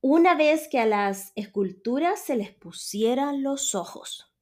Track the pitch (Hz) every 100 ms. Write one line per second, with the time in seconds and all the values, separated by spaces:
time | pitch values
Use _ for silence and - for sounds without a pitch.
0 | 269 311 349 320 302 311 311 262 220 208
1 | 202 196 - - 202 - 190 180 - 254
2 | 330 370 - 262 202 _ 170 - - 208
3 | 220 247 285 285 269 277 - 202 170 -
4 | - - - _